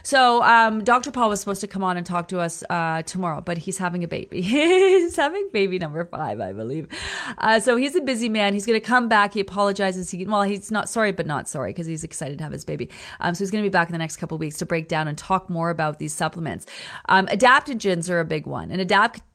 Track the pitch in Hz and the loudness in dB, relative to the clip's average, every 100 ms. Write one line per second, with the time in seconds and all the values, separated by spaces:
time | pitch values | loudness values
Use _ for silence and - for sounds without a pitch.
0 | - 269 247 240 226 233 226 220 208 247 | 0 4 6 6 6 8 6 2 2 2
1 | 277 254 226 202 202 196 208 196 185 175 | 2 0 0 0 -4 -6 -6 -4 -2 -2
2 | 175 175 170 180 170 - - 170 165 160 | -4 -4 -4 -4 -4 -6 -4 -2 -2 -4
3 | 165 185 180 143 175 170 190 175 180 175 | -4 -4 -4 -4 -6 -6 -6 -4 -4 -4
4 | 165 160 - - 185 277 330 370 381 370 | -4 -6 -6 -6 0 2 4 6 6 6
5 | 339 339 294 392 392 214 196 185 160 151 | 4 0 0 -2 -2 0 0 0 -4 -6
6 | 170 - 147 107 95 98 113 156 147 - | -8 -6 -6 -4 -6 -6 -6 -8 -8 -10
7 | - - - - 220 220 226 240 277 349 | -10 -8 -8 -2 2 4 4 2 2 0
8 | 269 233 233 220 202 202 202 220 226 247 | 0 0 0 2 2 2 0 0 2 2
9 | 233 214 202 214 196 196 202 196 196 185 | 4 4 4 0 -4 0 0 2 0 -2
10 | 175 180 190 208 202 202 202 214 - 233 | -6 -8 -2 0 0 -2 -4 -4 -2 0
11 | 214 180 156 143 - 147 120 - 165 160 | 0 0 -4 -4 -6 -6 -6 -6 -8 -8
12 | 160 - 143 147 156 143 - 151 117 - | -10 -10 -10 -8 -8 -10 -8 -8 -8 -12
13 | - - 175 170 196 214 202 190 170 170 | -18 -6 -4 -2 -2 -2 2 2 0 -2
14 | 160 - 165 160 156 151 175 165 156 160 | -6 -8 -8 -6 -6 -6 -4 -4 -2 -2
15 | 156 147 - 190 190 165 170 160 156 147 | -2 -6 -2 -2 -2 -4 -2 -2 -2 -4
16 | 151 - 160 - 151 87 - - - - | -8 -4 -4 -4 -8 -8 -12 -16 -16 -8
17 | - 190 190 202 247 269 285 226 196 175 | 2 4 4 6 8 8 4 -2 0 0
18 | 170 175 165 156 143 135 160 180 185 202 | 0 -2 -2 -4 -6 -8 -6 -4 2 4
19 | 233 - - | 4 0 -14